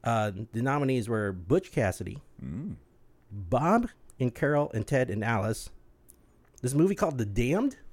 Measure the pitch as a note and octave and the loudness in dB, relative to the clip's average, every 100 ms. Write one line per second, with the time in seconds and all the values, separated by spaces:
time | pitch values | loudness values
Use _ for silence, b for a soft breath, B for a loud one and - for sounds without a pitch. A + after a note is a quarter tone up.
0 | A#2 A2+ G#2+ F#2+ A2+ A2+ C3 C#3+ C#3 C3 | 0 0 0 -4 -6 -2 0 2 2 0
1 | A2 A2+ G2+ F#2 F2 D#3+ - - G#2 - | 0 0 0 -4 2 0 2 0 0 0
2 | - C#3+ - - C2 F2 F3+ - - _ | -8 -10 -16 -14 -10 -8 -8 -10 -16 _
3 | - - _ G2+ F2 A#2+ D#3+ A3+ A#3+ - | -20 -20 _ -10 -2 0 4 4 2 -8
4 | - - B2+ - C#3+ D3 D3 A2+ G#2 C#3+ | -20 -2 -2 0 2 2 0 -2 0 0
5 | C3 G2+ G#2+ A2+ A2 A2 - - - - | 2 0 0 0 0 -4 -8 -16 -20 -20
6 | - - _ _ _ - B2 C#3+ F3+ G3+ | -20 -20 _ _ _ -6 -2 4 4 4
7 | F3+ C3+ G#2+ G2+ A#2+ F3+ C4+ - - | 0 0 -2 0 2 2 0 -4 -18